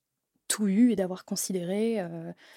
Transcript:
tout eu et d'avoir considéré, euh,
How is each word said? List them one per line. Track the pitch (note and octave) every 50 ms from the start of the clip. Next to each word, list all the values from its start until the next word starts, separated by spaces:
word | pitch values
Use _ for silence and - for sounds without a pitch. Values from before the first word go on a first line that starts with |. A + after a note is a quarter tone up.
| _ _ _ _ _ _ _ _ _ -
tout | - - G#3+ G3
eu | F#3+ G#3+ B3 B3
et | G#3+
d'avoir | F#3 F#3 F3 F#3 F#3 -
considéré, | - G3+ - - - F#3 F3+ E3+ F3 G3 G#3 A3 A3+ A3+ G#3
euh, | F3 E3+ E3+ E3 E3 E3+ F3+ _ - - -